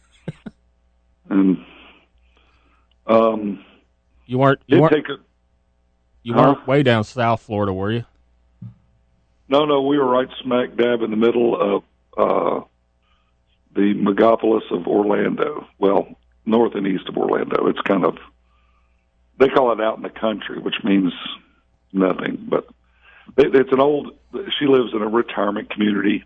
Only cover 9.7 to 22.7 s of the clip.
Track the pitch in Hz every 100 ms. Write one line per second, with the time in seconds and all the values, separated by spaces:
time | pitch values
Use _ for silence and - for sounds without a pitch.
9.7 | 143 135 147 127 127 127 - 127 123 123
10.7 | 104 120 120 110 107 117 117 120 110 101
11.7 | 101 - _ _ - 104 95 98 - -
12.7 | _ _ _ _ _ _ _ _ _ _
13.7 | 101 101 101 101 101 110 113 110 110 -
14.7 | 90 - 101 104 104 101 - - 151 -
15.7 | - 98 92 - - _ _ - 113 113
16.7 | 104 98 90 - - - - - - -
17.7 | - - 98 90 - - _ _ _ _
18.7 | _ _ _ _ _ _ - 135 143 123
19.7 | 107 110 - 95 - 110 104 - - 92
20.7 | - - 98 92 - - - _ _ _
21.7 | _ _ 98 92 - - - - - -